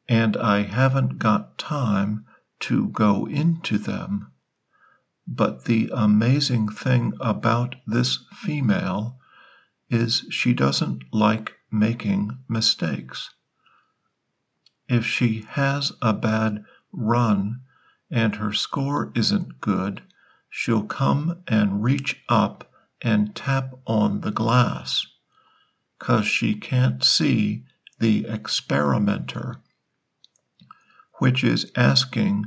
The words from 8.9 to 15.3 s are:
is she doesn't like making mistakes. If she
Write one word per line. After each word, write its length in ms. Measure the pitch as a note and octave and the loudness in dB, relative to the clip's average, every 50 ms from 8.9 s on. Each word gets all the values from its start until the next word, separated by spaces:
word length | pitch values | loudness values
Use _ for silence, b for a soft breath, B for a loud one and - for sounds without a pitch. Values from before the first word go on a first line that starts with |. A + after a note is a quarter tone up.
| F2+ G#2 A2+ B2 B2+ b b b b b b b b b b b b b _ - | -4 -4 -4 -6 -8 b b b b b b b b b b b b b _ -2
is 340 | B2 A2+ A#2 A#2 - - - - | -2 0 0 0 -2 -4 -4 -6
she 240 | - - - B2 B2 | -6 -2 0 0 0
doesn't 500 | B2 C3+ C#3 C#3 - D#3+ C#3 C3 - - - - | 2 0 0 0 0 -2 -4 -4 -6 -8 -4 0
like 420 | G#2+ G#2+ A2 A2 A2 G#2+ - - _ _ _ | 2 2 2 2 0 -4 -10 -14 _ _ _
making 680 | G#2+ G#2+ G#2+ A2+ A#2 - - G#2 G2 G2 G#2 G#2+ B2+ - - - | 0 2 2 2 0 -2 -2 -2 -2 0 -2 -4 -6 -8 -8 -6
mistakes. 840 | A2+ B2 A#2 - - - E2+ D#2 C#2+ - - B1+ - - - - - _ _ _ _ _ _ _ _ _ _ _ _ _ _ _ _ _ _ _ _ _ _ _ _ _ _ _ _ _ _ - | -4 -2 0 0 -2 -2 -4 -4 -4 -6 -8 -10 -12 -12 -14 -14 -16 _ _ _ _ _ _ _ _ _ _ _ _ _ _ _ _ _ _ _ _ _ _ _ _ _ _ _ _ _ _ 0
If 160 | B2 A#2+ G#2+ | 0 0 2
she 380 | - - - B2+ A#2 | 0 0 0 0 0